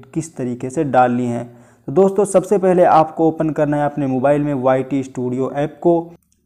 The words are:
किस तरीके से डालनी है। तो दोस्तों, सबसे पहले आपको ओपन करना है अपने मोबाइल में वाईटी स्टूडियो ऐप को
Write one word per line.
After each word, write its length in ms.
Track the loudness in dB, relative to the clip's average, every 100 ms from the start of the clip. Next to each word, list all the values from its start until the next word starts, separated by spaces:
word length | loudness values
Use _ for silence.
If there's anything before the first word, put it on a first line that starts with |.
| -10
किस 220 | -8 -8 -8
तरीके 340 | -8 -6 -6
से 140 | -4 0
डालनी 400 | 2 2 2 -2
है। 180 | -4 -8 -16 _ _ -4
तो 40 |
दोस्तों, 320 | 2 2 2 0
सबसे 320 | 0 2 0
पहले 260 | 2 4
आपको 440 | 4 4 2 0 0
ओपन 220 | 0 -2
करना 260 | -2 -2 0
है 100 | -2
अपने 200 | -2 -2
मोबाइल 360 | 0 2 0
में 120 | 0
वाईटी 480 | -2 0 0 0 -4
स्टूडियो 500 | -6 -6 -6 -4 -4
ऐप 260 | -4 -6 -2
को 300 | 0 0 -2 -14 _ _